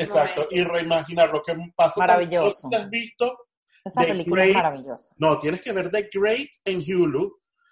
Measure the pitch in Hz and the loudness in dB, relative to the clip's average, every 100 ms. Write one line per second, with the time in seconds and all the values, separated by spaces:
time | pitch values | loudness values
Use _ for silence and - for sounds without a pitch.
0 | 165 170 185 - 151 180 170 170 165 165 | 0 2 0 0 -4 0 0 0 0 -2
1 | 156 170 160 156 160 165 170 - 165 - | 0 2 2 2 -4 -8 -6 2 2 4
2 | 180 180 170 170 165 202 269 226 202 226 | 4 4 2 0 0 -2 -4 -4 -4 -8
3 | 226 - 240 247 _ _ _ _ - - | -8 -4 -4 -4 _ _ _ _ -8 -2
4 | - 190 165 180 190 196 160 139 135 120 | 0 0 -2 2 4 4 0 -2 -10 -16
5 | _ - 156 147 147 180 - 190 180 208 | _ -2 2 2 0 -4 -4 -4 -2 -4
6 | 208 196 208 233 285 - - 185 156 185 | -4 -2 0 0 -4 -10 -6 -6 -2 0
7 | 160 139 196 - _ _ _ | 2 0 -4 -8 _ _ _